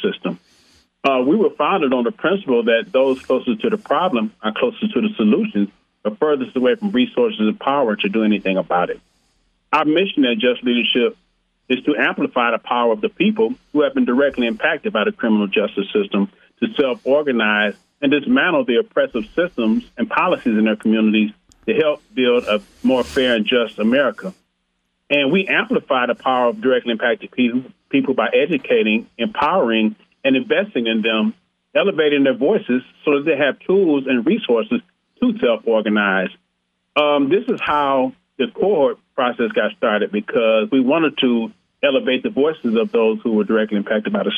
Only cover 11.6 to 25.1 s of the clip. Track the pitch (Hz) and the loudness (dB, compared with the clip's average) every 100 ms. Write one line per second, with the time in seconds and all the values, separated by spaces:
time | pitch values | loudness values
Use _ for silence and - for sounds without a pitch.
11.6 | - 123 147 143 143 185 135 131 117 113 | -4 -4 -2 -2 -2 -2 -4 -2 0 -2
12.6 | - 120 120 107 110 - 202 214 160 131 | -2 0 0 0 -4 -2 0 0 -2 -4
13.6 | _ 147 143 135 123 123 143 127 117 110 | _ 0 0 0 0 2 0 0 -2 -2
14.6 | 151 160 110 104 104 - 117 107 101 107 | -2 -2 -4 -2 -2 -2 0 0 0 0
15.6 | 104 - - 107 98 101 101 - _ _ | -2 -4 -4 -2 0 -2 -2 -6 _ _
16.6 | 113 110 135 117 123 143 147 120 107 104 | -4 0 -2 -2 0 0 2 0 2 2
17.6 | 104 101 _ _ 139 143 131 127 175 156 | 0 -4 _ _ 0 0 2 2 2 0
18.6 | 127 117 110 - 139 123 107 - 175 - | 2 0 0 0 -2 -2 -6 -4 -4 -2
19.6 | 110 117 - - 110 - 180 147 123 107 | 0 0 -4 -8 -4 -2 0 0 0 0
20.6 | 110 110 110 110 110 107 107 - _ _ | 0 0 0 2 2 2 0 -4 _ _
21.6 | - 113 156 147 _ 113 123 120 - 104 | -4 0 0 -2 _ -2 0 0 0 -4
22.6 | - _ 123 131 117 143 127 113 104 123 | -4 _ 0 0 0 0 2 0 0 0
23.6 | 110 - 110 131 131 104 185 - _ _ | -2 -2 0 2 0 -2 -10 -16 _ _
24.6 | _ _ _ _ - | _ _ _ _ -2